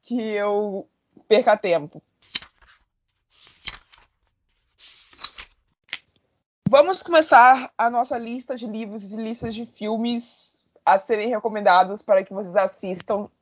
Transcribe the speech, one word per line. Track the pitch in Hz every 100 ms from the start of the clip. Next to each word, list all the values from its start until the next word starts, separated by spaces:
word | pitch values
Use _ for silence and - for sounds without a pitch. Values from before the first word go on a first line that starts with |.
que | - 240
eu | 220 208 202 208 208 196 - _ _ _ -
perca | 214 240 214
tempo. | 196 170 147 - _ _ _ - - _ _ _ _ _ _ _ _ _ - _ - - _ _ _ _ _ _ _ _ _ _ - - - - - - - _ _ _ _ - _ _ _ _ _ _ -
Vamos | 277 339 370
começar | - 330 311 262 247 262 254 -
a | 233
nossa | 240 - 247
lista | 233 247 -
de | 262 226
livros | 220 226 214 196
e | 214
listas | 220 233 233
de | 220
filmes | 233 - 214 220 240 240 233 - - - _ _
a | - 196
serem | - 214 220
recomendados | 240 226 208 196 180 185 208
para | - 196
que | 190
vocês | 190 190 190
assistam | 190 - 190 175 - 208 208 _